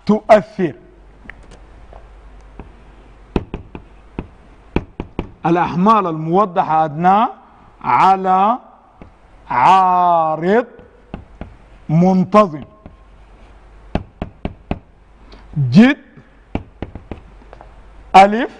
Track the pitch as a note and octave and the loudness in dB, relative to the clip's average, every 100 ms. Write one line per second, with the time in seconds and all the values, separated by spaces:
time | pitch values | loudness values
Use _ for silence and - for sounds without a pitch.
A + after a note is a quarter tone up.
0 | - G#3+ - A3 - - E3+ A#2+ - - | -2 -2 4 2 2 -6 -6 -6 -20 -20
1 | - - - - - - - - - - | -20 -20 -20 -20 -20 -20 -20 -20 -20 -20
2 | - - - - - - - - - - | -20 -20 -20 -20 -20 -20 -20 -20 -20 -20
3 | - - - - - - - - - - | -20 -20 -8 -8 -6 -14 -16 -20 -20 -20
4 | - - - - - - - - - - | -20 -18 -18 -20 -20 -20 -10 -8 -8 -14
5 | - - - - D#3+ F3 E3 C#3+ G3 A3 | -14 -12 -14 -8 -2 -2 -2 0 2 2
6 | F3+ D#3+ D#3+ F#3 G#3 F3 E3 D#3 D#3+ D3 | 0 -4 -2 0 0 -2 -2 -2 -2 -2
7 | F3+ G3 B3 - - - - - - B2 | 0 2 0 -6 -20 -20 -20 -12 -2 2
8 | F3+ F#3+ F#3 F#3 G3+ B3+ - - _ _ | 2 2 0 0 0 -2 -8 -20 _ _
9 | - - _ - - A#2+ C#3 F#3+ F#3 F3+ | -20 -20 _ -20 -8 0 4 4 4 2
10 | F3+ E3+ D#3+ D#3 F3 A3 A#3 - - - | 2 0 0 -4 -2 -2 -2 -10 -20 -20
11 | - - - - - - - - - D#3 | -20 -20 -18 -20 -20 -20 -20 -18 -4 0
12 | F3 F#3 F#3 G#3 G3+ D3+ - - - - | 2 0 0 2 0 -2 -18 -20 -20 -20
13 | - - - - - - - - - - | -20 -20 -20 -20 -20 -20 -20 -20 -10 -10
14 | - - - - - - - - - _ | -10 -16 -18 -12 -12 -12 -14 -14 -16 _
15 | _ - - - - D#3 C3 C3+ B3 D4+ | _ -20 -20 -20 -12 -6 2 4 4 2
16 | - - - _ _ - - - - - | -8 -20 -20 _ _ -12 -12 -18 -18 -18
17 | - - - - - - - - - - | -18 -20 -20 -20 -20 -20 -20 -20 -20 -20
18 | - F#3 G3+ A3 C#4 | 0 4 4 2 -6